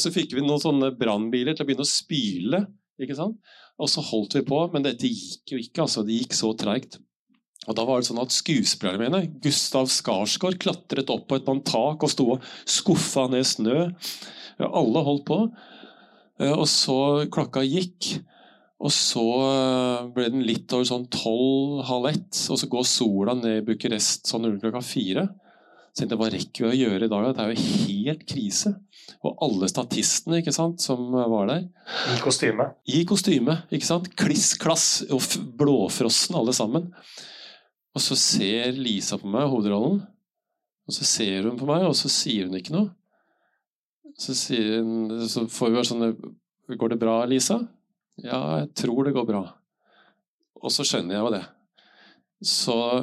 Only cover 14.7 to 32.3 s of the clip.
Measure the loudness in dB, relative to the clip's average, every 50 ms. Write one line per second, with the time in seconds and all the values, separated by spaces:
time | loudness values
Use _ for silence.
14.7 | 2 2 4 4 4 2 2 2 0 0 0 0 0 2 2 0 -2 -8 -20 -20
15.7 | -20 -20 -20 -20 -20 -20 -20 _ _ _ _ _ _ -2 0 2 2 2 2 2
16.7 | 2 2 2 2 2 2 4 4 2 2 0 0 -2 -2 -2 0 0 0 0 2
17.7 | 2 0 -2 -2 -6 _ -6 -6 -6 -6 -8 _ _ _ -20 -20 -20 _ _ _
18.7 | _ _ -2 0 2 2 0 0 2 2 2 2 4 4 4 4 4 4 4 2
19.7 | 2 2 2 0 0 -2 -4 -4 -2 0 0 2 2 2 0 0 0 -2 -2 -2
20.7 | 0 0 2 2 0 -2 -4 -6 -6 -4 0 0 2 4 4 4 4 4 2 0
21.7 | -2 -4 -2 -2 -2 0 0 0 -2 -2 -6 -6 -6 -4 -2 0 0 -2 -2 -2
22.7 | 0 0 2 2 2 2 2 2 2 2 2 2 0 0 0 0 0 0 0 0
23.7 | -2 -2 0 -2 0 0 0 0 -2 -2 -4 -4 -2 0 0 0 -2 0 -2 -4
24.7 | -4 -4 -6 -4 -4 -2 -2 0 0 0 0 -2 -4 -8 _ -20 -20 _ _ _
25.7 | -20 -20 -20 _ _ -6 -2 -2 0 0 0 0 0 -2 -6 -8 _ -2 0 2
26.7 | 4 4 4 2 2 2 0 0 2 0 0 0 0 0 -2 -2 0 0 0 0
27.7 | 2 2 0 0 0 -2 -2 -2 -4 -4 -6 -8 -6 -4 -4 -2 -2 0 0 0
28.7 | -2 -2 -10 _ -20 -20 -20 -20 -16 _ -6 -6 -2 0 0 0 2 2 0 0
29.7 | 0 -2 -4 -2 -2 0 0 0 0 0 0 0 0 0 2 0 0 0 0 -2
30.7 | -2 -4 -2 -2 -2 -2 0 0 2 2 2 2 2 2 2 2 0 -2 -4 -6
31.7 | -12 _ _ -10 -8 -6 -2 -2 -2 0 2 0